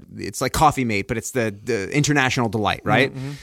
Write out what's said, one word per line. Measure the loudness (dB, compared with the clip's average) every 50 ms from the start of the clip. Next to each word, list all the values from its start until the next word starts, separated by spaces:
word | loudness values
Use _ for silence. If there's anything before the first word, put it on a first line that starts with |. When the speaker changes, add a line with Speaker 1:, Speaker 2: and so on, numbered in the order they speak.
| -8 -14 -12
Speaker 1:
it's | -10 -10 -10 -6 -4
like | -4 -2
Coffee | 2 4 4 4 4 4 0
Mate, | 0 0 -2 -2 -2
but | -4 -6
it's | -6 -4
the, | -2 0 0 0 -2 -6 -4
the | -2 -2 -2 -2 0
International | 0 0 2 2 2 2 2 2 2 0 0 0
Delight, | 0 0 0 0 -2 -2 0
right? | 0 2 2 2 2
Speaker 2:
Mm-hmm. | -2 -8 -10 -10 -10 -12